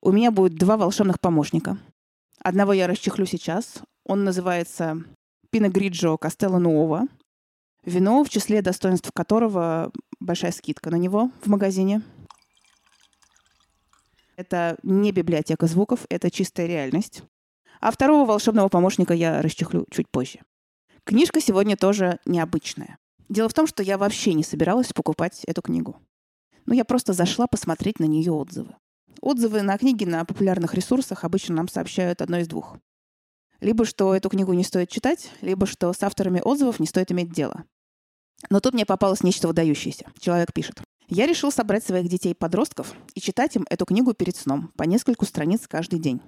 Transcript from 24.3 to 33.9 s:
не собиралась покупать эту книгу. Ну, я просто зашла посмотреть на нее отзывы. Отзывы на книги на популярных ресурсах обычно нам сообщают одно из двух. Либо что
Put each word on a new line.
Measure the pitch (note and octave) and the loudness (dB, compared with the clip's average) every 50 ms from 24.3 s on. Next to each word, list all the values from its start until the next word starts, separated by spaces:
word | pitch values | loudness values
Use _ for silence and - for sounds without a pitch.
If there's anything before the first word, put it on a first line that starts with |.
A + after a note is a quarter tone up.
| F3 | 2
не | D#3 D#3 | 2 0
собиралась | - - D3+ D#3+ E3 F#3+ A#3+ B3+ - - | -2 0 0 2 2 2 2 0 -2 -2
покупать | - D#3+ - D#3 - E3 E3 - - - - | -4 -2 -2 -2 -2 -2 -6 -6 -10 -10 -8
эту | E3 - - | -8 -8 -4
книгу. | - E3 - E2 - - - _ _ _ _ _ _ _ _ _ _ _ _ _ - | -4 -4 -4 -4 -6 -10 -16 _ _ _ _ _ _ _ _ _ _ _ _ _ 0
Ну, | A#3 | 2
я | B3+ A#3+ | 2 2
просто | - B3+ B3 - - F#3+ | 2 0 0 0 0 0
зашла | F3 F3 F3 - - A#3 | 2 2 0 2 0 -2
посмотреть | B3 - G#3 - - E3 - - F#3+ A3 - | 0 0 -4 -2 -4 -4 -2 -2 -4 -2 0
на | E3 | 0
нее | D#3 D3+ D#3 D#3+ F3 E3 | 0 2 2 0 0 -2
отзывы. | D3+ C#3 - - - A#2+ - - _ _ _ _ _ _ _ _ - | -2 -4 -8 -10 -14 -14 -14 -16 _ _ _ _ _ _ _ _ -6
Отзывы | - B3+ C#4+ B3 A#3 A3+ G#3+ G#3+ G3+ | -4 -2 0 0 0 0 0 0 0
на | G3+ G3 G3+ | 0 0 2
книги | - C4+ C4 G#3+ G#3 | 2 2 2 2 0
на | F3+ E3+ E3 E3+ | -2 -2 -2 -2
популярных | - - - G3+ G3 F#3 F#3 E3+ E3 - | -4 -2 0 2 2 2 2 0 -2 -2
ресурсах | G3 F#3 - B3 B3+ C4 - G3 - - | -4 -2 0 0 0 0 -2 -6 -6 -6
обычно | E3+ E3+ G3 - - E3+ | -2 -2 -2 -2 -2 -4
нам | D#3+ E3+ F#3 | -4 -4 -4
сообщают | - G3 E3+ F3 - - F#3 F3 F3 - | -4 -6 -8 -4 -2 -2 -2 -2 -2 -4
одно | E3+ - E3+ F3 | -4 -4 -2 -2
из | E3+ E3 | -2 -4
двух. | D#3 D#3 D#3 - - - _ _ _ _ _ _ _ _ _ _ _ _ _ _ _ _ | -6 -10 -10 -12 -18 -20 _ _ _ _ _ _ _ _ _ _ _ _ _ _ _ _
Либо | - F#3+ A3+ A3 A#3 | -2 -2 2 2 0
что | G#3+ | -2